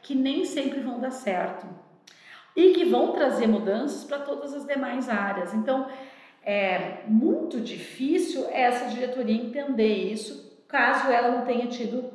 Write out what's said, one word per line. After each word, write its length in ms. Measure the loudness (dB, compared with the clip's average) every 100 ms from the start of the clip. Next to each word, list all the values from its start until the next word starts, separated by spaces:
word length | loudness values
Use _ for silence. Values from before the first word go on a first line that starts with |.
que 140 | -2
nem 300 | 0 0 0
sempre 340 | -2 -2 -4 -4
vão 220 | -6 -6
dar 100 | -6
certo. 560 | -6 -4 -2 -4 -6 -12 -16 -20 _ -20 -20 -20 -20 -8
E 180 | 6 8
que 120 | 8
vão 260 | 4 4 4
trazer 380 | 2 2 4 4
mudanças 560 | 4 2 0 -2 -6
pra 160 | -8 -8
todas 340 | -6 -6 -6
as 100 | -10
demais 440 | -4 -4 -2 -4 -2
áreas. 440 | -2 -2 -2 -2
Então, 360 | -2 0 0 -2 -8 -16 -20 -20 _
é 600 | -4 0 2 0 -2 -8 2
muito 520 | 4 4 2 -2 -6
difícil 880 | -6 -10 -12 -6 0 2 0 -4 -4
essa 340 | 2 2 2 -4
diretoria 440 | -4 -4 -2 0
entender 580 | 0 -2 -6 -4 2 2
isso, 720 | 2 -2 -6 -10 -14 -18 -20 _
caso 420 | 0 2 2 4
ela 260 | 4 4 2
não 80 |
tenha 220 | 0 -2 -2
tido 460 | -4 -4 -4 -6